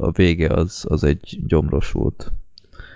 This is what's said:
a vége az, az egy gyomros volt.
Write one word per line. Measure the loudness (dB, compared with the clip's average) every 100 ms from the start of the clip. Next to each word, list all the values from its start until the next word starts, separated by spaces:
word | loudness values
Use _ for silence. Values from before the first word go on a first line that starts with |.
| -2
a |
vége | 2 2 4 2
az, | 2 -2 -4 -4
az | 0
egy | 2 0 -4 -10 0
gyomros | 2 2 0 -2
volt. | -2 -2 -4 -4 -4 -6 -20 -20 -20 -20